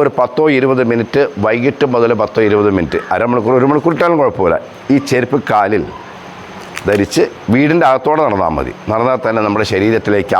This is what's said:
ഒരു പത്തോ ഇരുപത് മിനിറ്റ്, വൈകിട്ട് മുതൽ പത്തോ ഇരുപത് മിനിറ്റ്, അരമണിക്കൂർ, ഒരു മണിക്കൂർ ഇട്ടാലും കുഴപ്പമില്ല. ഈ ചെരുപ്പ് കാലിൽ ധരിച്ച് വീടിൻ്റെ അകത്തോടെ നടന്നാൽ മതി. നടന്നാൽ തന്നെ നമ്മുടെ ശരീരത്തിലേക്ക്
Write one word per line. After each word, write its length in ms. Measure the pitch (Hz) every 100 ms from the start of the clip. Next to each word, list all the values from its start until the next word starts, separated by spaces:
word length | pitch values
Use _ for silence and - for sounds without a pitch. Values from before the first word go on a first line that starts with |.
ഒരു 80 | 143 -
പത്തോ 260 | 123 - 156 135
ഇരുപത് 260 | 131 131 120
മിനിറ്റ്, 300 | 117 110 139 143 - 107
വൈകിട്ട് 400 | 117 127 135 139
മുതൽ 180 | 123 117 113
പത്തോ 220 | 104 - 110
ഇരുപത് 200 | 104 104 95
മിനിറ്റ്, 220 | 80 85 - 92
അരമണിക്കൂർ, 380 | 117 123 110 131
ഒരു 60 | 135
മണിക്കൂർ 220 | 147 165 156
ഇട്ടാലും 220 | 175 170
കുഴപ്പമില്ല. 380 | 131 - 90 80 - - -
ഈ 40 | 135 -
ചെരുപ്പ് 280 | 127 123 131 -
കാലിൽ 320 | 110 98 104 - - - - - - - - - - -
ധരിച്ച് 340 | 101 101 - - - -
വീടിൻ്റെ 320 | 117 147 170 151
അകത്തോടെ 320 | 131 - 156 147
നടന്നാൽ 260 | 101 85 73
മതി. 140 | 64 - 95
നടന്നാൽ 260 | 110 120 127 117
തന്നെ 160 | 113 107
നമ്മുടെ 180 | 104 107
ശരീരത്തിലേക്ക് 600 | 98 104 113 107 104 101 98